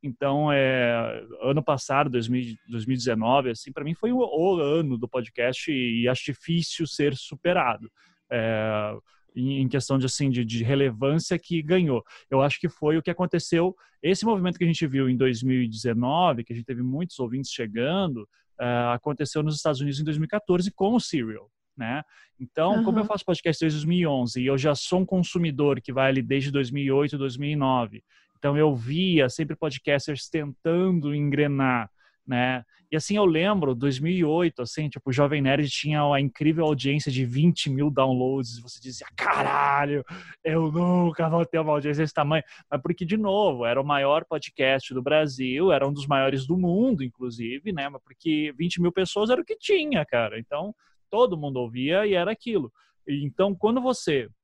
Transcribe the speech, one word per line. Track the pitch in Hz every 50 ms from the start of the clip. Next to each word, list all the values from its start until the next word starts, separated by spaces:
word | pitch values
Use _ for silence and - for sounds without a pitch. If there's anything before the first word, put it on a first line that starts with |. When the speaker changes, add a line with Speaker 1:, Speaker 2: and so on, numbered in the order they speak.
Speaker 1:
Então, | - 143 120 _ 143 139 139 147 151 151
é, | 143 139 135 131 131 127 123 120 117 117 113 113 113 110 107 113 117 -
ano | 113 127 139 143
passado, | 123 - 147 131 - - 139 139 147 143
dois | 123 123 113 113
mil, | 123 127 123 117 113 - _ -
dois | 117 117 107
mil | 120 131
e | 127
dezenove, | 120 123 113 107 110 117 131 143 135 123
assim, | 113 117 - 139
pra | 131 156 143
mim | 147 170
foi | - - 226
o, | 247 254
o | 247 208 - 156 170 190 190 170
ano | 151 143 151 165 165 143 127
do | 113 120 117
podcast | - 127 120 - _ - 120 123 127 - - -
e, | 151 131 127 120 113 117 117
e | 123
acho | 127 - -
difícil | - 135 - - - 170 170 160 - - - 170
ser | 147 - - 147 143 135
superado. | 131 - - 151 135 _ 170 180 180 147 123 110 104 113 113 _ _ _ _ _ _ _ _
É, | 127 120 110 113 113 107 107 110 107 107 104 107 107 107 _ _ _ _ _ _ _
em, | - 123 135 139 135
em | 135 127
questão | - 139 - - 139 135
de, | 127
assim, | 131 - - 147 139
de, | 127 123 120
de | 110 113 117 113
relevância | 113 139 139 139 135 113 104 135 139 147 165 - - 185 170
que | _ - 175 165
ganhou. | 151 147 180 185 180 151 131 113 - _ - - - _
Eu | 135 131
acho | 135 143 139 -
que | - 160
foi | - _ - 151 156
o | 165
que | 156 -
aconteceu, | 170 - 180 170 - 170 - - - 165 170 185 185 _ _ _ _ _
esse | - 156 196 - 208
movimento | 226 226 196 180 180 170 -
que | 180
a |
gente | 170 165 - 170
viu | 147 131 135 135 127
em | 127
dois | 120 135 131 123 110
mil | 120 131 127 127
e | 123 117
dezenove, | 110 110 110 123 113 113 123 127 143 165 180 175 143 117
que | 117 _
a | 117
gente | 117 117
teve | - 131 120
muitos | 123 127 131 147 180 175 - -
ouvintes | 131 117 117 135 139 -
chegando, | - - 120 107 101 113 120 139 170 196 - 175 135 117 104 _ _ _ _ _ _ -
é, | 123 123 120 120 120 120 120
aconteceu | 120 _ 151 147 - 151 135 - 156
nos | 151 151 151
Estados | 147 - 160 147 131
Unidos | 143 143 139 139
em | 156
dois | 151 151
mil | 147 156
e | 160
quatorze | - 208 - - 180 175 180 202
com | - - 190 196 240
o | 240
Serial, | - - - 147 117 110 107 104 101 _ _ _ _ _ _
né? | - 120 113 123 147 156 _ _ - - _ _ _
Então, | 131 120 _ 156 160 180 208 226
como | 226 220 - 220
eu |
Speaker 2:
Aham. | 208 214
Speaker 1:
faço | 214 196 -
podcast | - 175 - - 170 156 -
desde | 165 160 151 151
dois | 147
mil | 160 175 180
e | 175
onze | 156 143 131 123 120 - 127
e | 123
eu | 131 139
já | 135 131 156 143
sou | 135 - - 180 180
um | 190
consumidor | 180 190 185 175 - - 185 170 160 139 127 147 143 139 127
que | - -
vai | 127 131 135 131
ali | 135 135
desde | 127 113 135 139 135 143
dois | 139 143 135 120
mil | 127 143 139
e | 135
oito, | 135 139 147 143 151 143
dois | 135 135 123
mil | 123 143 143
e | 151
nove, | 147 139 131 131 127 117 104 104 110 _ _ _ _ _ _ _ _
então | - 143 143
eu | 147 156 156 143
via | 120 113 123 143 165 190 190 175 156 135 127
sempre | - - 160 147 160
podcasters | - - 156 131 131 _ - 143 139 - - 147 131 - -
tentando | - 160 147 143 127 _ _ 165 165 175 185 190 185 170 143 147 147
engrenar | 147 147 143 139 139 147 143 143 139 135 131 127 120 110 104 _ _ _ _ _ _ _
né? | - 131 123 123 127 127 123 120 _ _ _ _ _
E | 151
assim, | 156 - - 202
eu | 208 208
lembro, | 185 160 156 170 202 214 196 156 139 127
dois | 117 135 143 131 127
mil | 147 165
e | 185 185 170
oito, | 147 156 170 180 165 - -
assim, | 123 117 - - 156 147
tipo, | - 135 _ 135
o |
Jovem | 127 127 147 143 151 151
Nerd | 139 131 139 147 151 139
tinha | - - - 147 151 151
a | 147 147 143 139
incrível | 139 135 - - 156 151 160 160 165
audiência | 156 151 131 123 139 139 151 143 147
de | 127 127 131
vinte | 120 120 135 151 175 170 - - 151
mil | 135 131 143 151
downloads, | 139 135 131 135 127 123 127 127 135 139 127 117 117 117
e |
você | 117 123 - -
dizia, | - 131 123 113 - - -
"Caralho, | - - - 147 139 143 139 143 143 143 143 143 143 143 143 143 143 123 - 170 - - - - _ _
eu | 165 156 165 165 156
nunca | 151 170 175 175 180 180 175 170 156 - 165 160
vou | 156 170 170
ter | 165 - 165
uma | 160 156
audiência | 151 147 139 147 147 143
desse | 160 147 -
tamanho." | - 147 147 156 160 139 - - - - _
Mas | 143 139
porque, | 131 - 175 - 185
de | 160 202
novo, | 220 214 202 190 208 214 185 139 120 120
era | 117 120 135
o | 139
maior | 147 147 139 139 139 147 160 165
podcast | _ 160 151 - - _ - 135 131 135 135 - - 131
do | 127
Brasil, | 127 139 151 156 156 147 131 127 135 127 127 139 175 190
era | 160 139 135
um | 139
dos | 147 143 139
maiores | 139 143 135 135 135 135 135 131
do | 131 170
mundo, | 185 180 175 170 196 240 269 240 151
inclusive, | 135 123 - _ 127 123 117 117 117 113 123 143 156 214
né? | 190 156 139 143
Mas | 143 135
porque | _ _ 127 _ - 165 156 151 151 151 139
vinte | 120 170 180 - 175
mil | 175 175
pessoas | 170 190 185 175 - 202 214 220
era | 247 285
o | -
que | - 440
tinha, | 440 - - 403 370 302 302 277 175 147
cara. | - - 120 113 107 107 113
Então, | 113 _ 143 147 170 208 220 _ _ _ _ _ _ _
todo | - 214 247 202 180
mundo | 160 147 143 135
ouvia | 127 123 117 113 123 131 143 165 190 214
e | 208 196
era | 175 175 190
aquilo. | 226 - - 240 226 185 135 110 _ _ _ _ _ _ _
E | - 143 143 143
então, | 143 - - 185 202 196
quando | 180 - 214 233 262
você | 247 262 247 - - - 151 135 117 107 - _